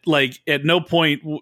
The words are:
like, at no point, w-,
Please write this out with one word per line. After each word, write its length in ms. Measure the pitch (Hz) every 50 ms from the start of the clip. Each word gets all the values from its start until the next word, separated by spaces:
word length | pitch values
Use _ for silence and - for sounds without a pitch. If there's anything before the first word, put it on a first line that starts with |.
| _
like, 360 | 165 156 143 135 127 131 - _ -
at 160 | 147 147 139
no 160 | 156 170 180
point, 400 | 165 - 170 165 165 151 147 -
w-, 160 | 156 156 151 -